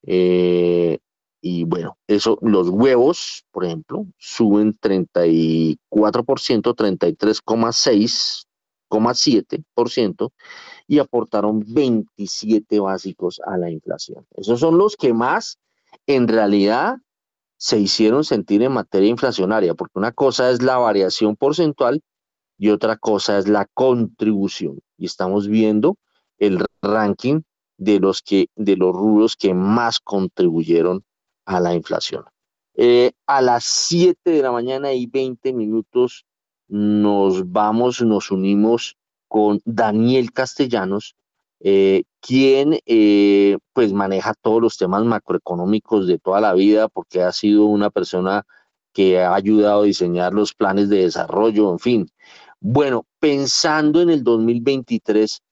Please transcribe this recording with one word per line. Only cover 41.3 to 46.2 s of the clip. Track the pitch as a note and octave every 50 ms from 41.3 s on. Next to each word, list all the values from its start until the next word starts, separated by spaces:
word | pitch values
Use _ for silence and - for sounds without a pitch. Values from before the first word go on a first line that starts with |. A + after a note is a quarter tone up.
| _ _ _ _ _ _
eh, | - G2 G2 G2 G2 F#2+ F#2+ F#2 - _ _ _
quien, | - - B2 C3 C3+ C3+ C3+ C3+ C#3 D3+ D#3+ - _
eh, | - A#2 A2 G#2+ G#2 G#2 G2+ G2+ G2+ G2+ G2+ G2+ G2+ G2 E2+ _ _ _
pues | C3 A#2 G#2 F#2+
maneja | G2+ G2 G2 G2 F#2+ - A2 A2
todos | _ _ A2+ A2 A2+
los | A2+ A2+ -
temas | - F#2+ F2+ F#2 G2+ A2
macroeconómicos | A#2+ A2+ G2+ _ - F2+ E2+ _ E2+ F2 F2 F2+ F#2+ G#2+ G#2+ _ - A2+ G#2 F#2+
de | F2+ F2
toda | D#2+